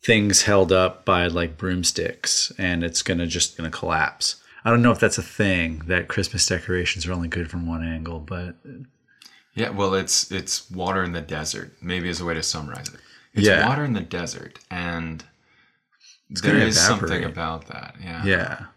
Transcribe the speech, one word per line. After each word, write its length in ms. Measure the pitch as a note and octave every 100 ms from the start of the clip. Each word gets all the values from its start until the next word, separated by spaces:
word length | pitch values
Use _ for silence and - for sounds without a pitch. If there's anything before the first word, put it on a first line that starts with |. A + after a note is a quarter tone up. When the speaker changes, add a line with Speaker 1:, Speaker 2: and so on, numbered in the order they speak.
Speaker 1:
things 420 | - A2+ G#2 F#2+
held 280 | - G2+ F#2
up 320 | F#2 F#2 -
by, 240 | - F2+ F2
like, 300 | E2+ E2 D#2
broomsticks 920 | F#2 F2+ F2+ - E2 - - - - -
and 260 | F#2+ F2
it's 180 | E2+ -
gonna, 260 | - F2 E2+
just 300 | E2+ - -
gonna 120 | E2
collapse. 680 | - E2+ D#2+ D2+ - - - _ -
I 60 | A2+
don't 120 | A#2
know 100 | A#2+
if 80 | A2+
that's 180 | A2 -
a 60 |
thing, 560 | - - G2+ F#2 E2 D#2+ E2
that 200 | F2+ F2
Christmas 360 | - F#2+ G2 -
decorations 600 | F#2 - F2+ F2 - E2+
are 60 |
only 160 | F2+ E2+
good 220 | F2 E2
from 160 | F2 E2
one 160 | E2
angle, 360 | E2 E2 D#2+ E2
but 360 | D2+ F2 F2+ - - - C3+ _ _ _ - _ _ -
Speaker 2:
Yeah, 160 | A2+
well, 220 | G2 G2
it's, 380 | F#2+ F#2 - -
it's 380 | F#2+ F2+ - -
water 320 | F#2 F2+ F#2+
in 80 | F2+
the 100 | E2+
desert, 520 | D#2 D2+ D#2+ - - _
maybe 260 | E2+ F2+ F2
is 140 | E2+
a 40 | F2
way 80 | D#2+
to 80 |
summarize 440 | D#2 E2 D2 - -
it. 120 | - _ - _
It's 140 | - G#2
Speaker 1:
Yeah. 200 | F2 D2+
Speaker 2:
water 160 | C#3
in 100 | D3
the 60 | G#2+
desert, 580 | E2 F2+ E2+ - - - -
and 520 | F2+ F2 E2+ E2 D#2+ - _ _ _ _ _ _ _ _ _ _
Speaker 1:
It's 120 | C#2+
Speaker 2:
there 120 | G#2
Speaker 1:
gonna 120 | - A2
Speaker 2:
is 140 | G#2+
something 280 | F#2 A2 D#2+ D#2+
Speaker 1:
evaporate. 80 | E2+
Speaker 2:
about 360 | E2 D#2+ D#2+ -
that, 280 | - - -
yeah. 220 | F#2 E2
Speaker 1:
Yeah. 420 | G2 F2+ E2+ - -